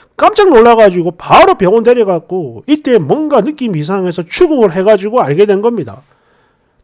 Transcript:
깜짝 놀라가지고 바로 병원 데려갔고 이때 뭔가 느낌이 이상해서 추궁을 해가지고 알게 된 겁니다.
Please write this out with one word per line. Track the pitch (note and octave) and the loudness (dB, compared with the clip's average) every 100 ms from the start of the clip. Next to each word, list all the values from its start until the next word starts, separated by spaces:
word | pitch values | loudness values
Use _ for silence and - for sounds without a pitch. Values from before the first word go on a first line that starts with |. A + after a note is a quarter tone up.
| _ - | _ -2
깜짝 | E4+ G#4+ F#4+ | 0 2 4
놀라가지고 | B3 A#3 A3+ G#3 F3+ E3+ | 4 4 4 4 2 -6
바로 | E3+ - A#3 G4 | -8 0 4 4
병원 | F4+ F3+ A3+ | 2 0 0
데려갔고 | A3+ B3 G3 F3 - F#3 C#3 A2+ - | 0 0 0 -4 -6 -8 -8 -12 -4
이때 | D4+ C4+ A#3 | -4 0 -2
뭔가 | C#3 B3 D4+ C4 | 0 -4 0 -2
느낌이 | G#3+ D4+ B3 D#3+ | -2 -6 -6 -6
이상해서 | D3 G3 F3+ E3+ | -6 -4 -4 -6
추궁을 | E3+ - F4 C#4+ G#3 | -8 -2 0 2 0
해가지고 | E3 F#3+ G#3 G3+ A#3+ | 0 0 0 0 -4
알게 | D#3 D3 G#3 | -2 0 0
된 | G3 | 0
겁니다. | A3+ A#3 A2+ G2 _ _ _ _ _ _ _ _ | -2 -4 -10 -16 _ _ _ _ _ _ _ _